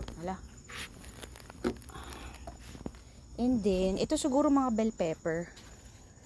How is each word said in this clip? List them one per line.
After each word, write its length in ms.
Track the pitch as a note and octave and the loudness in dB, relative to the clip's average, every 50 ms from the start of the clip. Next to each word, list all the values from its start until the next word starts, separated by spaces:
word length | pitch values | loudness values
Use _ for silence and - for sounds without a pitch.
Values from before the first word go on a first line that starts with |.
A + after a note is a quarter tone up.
| - - - D#3 | -8 -10 -8 -8
Hala. 160 | E3+ F#3 F#3+ F#3+ - - - - - - - - - - - - - - - - - - - - - - - - - B2 - - - - - - - - - - - - - - - - - - - - - - - - - - - - - - - - - - | -6 -6 -6 -6 -8 -14 -16 -18 -16 -12 -10 -10 -10 -10 -12 -14 -16 -14 -14 -14 -14 -14 -14 -16 -16 -16 -8 -2 -2 -2 -2 -4 -10 -14 -12 -12 -12 -12 -12 -12 -12 -14 -14 -14 -14 -14 -14 -14 -14 -14 -12 -10 -10 -10 -10 -12 -18 -18 -20 -20 -18 -10 -4 0
And 240 | A#3+ B3+ C4 A3+ F#3+ | 2 4 4 4 4
then, 320 | G#3 F#3 F3+ F#3 F#3 G3 | 4 6 6 4 4 4
ito 240 | - G#3+ - D#4 D4 | 2 2 2 2 2
siguro 320 | - D4 B3 C#4+ D4 D4+ | 2 4 6 6 6 8
mga 240 | C#4 C#4 C4 B3+ A3 | 8 6 6 6 4
bell 160 | G#3 A3 A3+ | 4 4 2
pepper. 560 | - - F3+ D#3+ D#3 - - E3+ D#3+ E3+ F3 - - - - - - - - - - - - - - - - | 2 2 0 0 0 0 0 0 0 0 -2 -4 -8 -16 -18 -18 -18 -18 -18 -18 -18 -18 -20 -20 -20 -20 -20